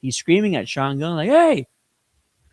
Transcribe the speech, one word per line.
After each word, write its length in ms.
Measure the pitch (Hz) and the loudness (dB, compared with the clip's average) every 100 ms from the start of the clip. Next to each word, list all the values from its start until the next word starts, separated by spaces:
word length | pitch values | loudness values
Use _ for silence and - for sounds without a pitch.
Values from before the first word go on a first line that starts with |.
he's 140 | 135 120 | -6 -8
screaming 380 | - 180 214 | 2 2 2
at 140 | 165 92 | -2 -4
Sean 300 | - 135 139 | -4 -4 -4
Gunn, 160 | 156 | -4
like, 140 | 170 160 | -4 2
Hey, 380 | 302 339 233 127 _ _ _ _ _ _ _ _ | 4 4 2 -4 _ _ _ _ _ _ _ _